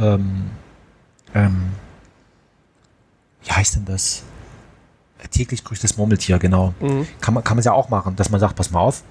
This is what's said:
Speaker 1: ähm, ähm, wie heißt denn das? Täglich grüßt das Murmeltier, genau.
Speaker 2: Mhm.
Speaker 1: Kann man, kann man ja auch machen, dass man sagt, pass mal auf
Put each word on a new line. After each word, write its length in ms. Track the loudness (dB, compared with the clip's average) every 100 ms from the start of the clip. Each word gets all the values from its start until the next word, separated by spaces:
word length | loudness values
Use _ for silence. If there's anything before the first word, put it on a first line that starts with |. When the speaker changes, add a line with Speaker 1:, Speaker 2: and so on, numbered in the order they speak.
Speaker 1:
ähm, 440 | 2 2 0 -2 -6 -10 -18 -20 -20 _ _ _ _
ähm, 280 | 2 2 2 -2 -6 -12 -20 -20 _ _ _ _ _ _ _ _ _ _ _ _ _
wie 80 | -4
heißt 240 | 0 0 -2
denn 100 | -4
das? 380 | -4 -4 -6 -12 -20 -20 -20 -20 _ _ _ _ _ -6
Täglich 320 | -4 -2 -4
grüßt 200 | -8 -4
das 140 | -4 0
Murmeltier, 420 | 2 2 4 2
genau. 340 | 4 2 2 0
Speaker 2:
Mhm. 280 | -2 -2 -4 -4
Speaker 1:
Kann 120 | -2
man, 100 | 0
kann 140 | 2 2
man 60 |
ja 80 | 4
auch 160 | 2 2
machen, 260 | -2 -2 -2
dass 140 | 0
man 100 | 2
sagt, 160 | 2 0
pass 160 | -2
mal 80 | 2
auf 240 | 0 0 -8